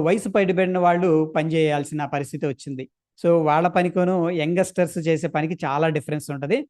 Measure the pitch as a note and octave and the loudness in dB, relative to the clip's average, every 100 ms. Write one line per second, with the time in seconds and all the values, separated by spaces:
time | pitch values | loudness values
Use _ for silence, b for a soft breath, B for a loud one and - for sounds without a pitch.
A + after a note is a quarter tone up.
0 | D#3+ G#3 F#3+ G#3 F#3 F3+ F#3 F#3 F3 F3 | 4 0 0 0 2 2 0 2 2 2
1 | F3+ D#3 D#3 D#3 D#3 D#3+ D#3 D3 C#3+ D#3 | 2 2 2 -2 0 0 2 0 -4 -6
2 | C#3+ C#3+ C#3 D3 D3 C3 C#3+ C3 C3 _ | -4 -6 -6 -6 -6 -6 -10 -12 -12 _
3 | _ _ E3+ E3+ D3+ D#3 F3 F#3 F3+ F3+ | _ _ 2 4 4 4 2 2 0 2
4 | F3+ F#3 E3 F3 D3+ F3 F#3 - F3 F3+ | 2 2 0 0 0 0 0 0 -2 -2
5 | D#3+ D#3 D#3+ D3+ D#3+ F3+ D3 C#3+ D#3+ D3+ | 0 0 0 -2 -2 -4 -2 0 0 0
6 | - D3+ C#3+ C#3 C#3+ B3 | -4 -8 -6 -6 -2 -2